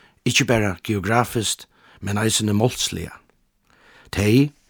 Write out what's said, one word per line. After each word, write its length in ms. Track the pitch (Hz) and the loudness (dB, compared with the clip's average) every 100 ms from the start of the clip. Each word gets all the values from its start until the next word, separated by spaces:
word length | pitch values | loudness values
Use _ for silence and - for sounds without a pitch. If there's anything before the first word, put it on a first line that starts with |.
| _ _ 120 | _ _ -2
ikki 220 | 117 123 | 0 2
bara 240 | 113 104 90 | 2 0 -4
geografiskt, 840 | - 104 90 120 113 117 101 - - _ _ _ | -4 -4 0 0 0 -2 -4 -6 -12 _ _ _
men 180 | 98 101 | -6 -2
eisini 380 | 113 - 107 104 | 0 0 0 2
málsliga. 560 | 120 - - 85 82 - _ _ _ _ _ _ _ - - | 2 0 -6 -6 -10 -14 _ _ _ _ _ _ _ -20 -8
Tey, 380 | 95 104 127 147 - | -2 4 4 4 -2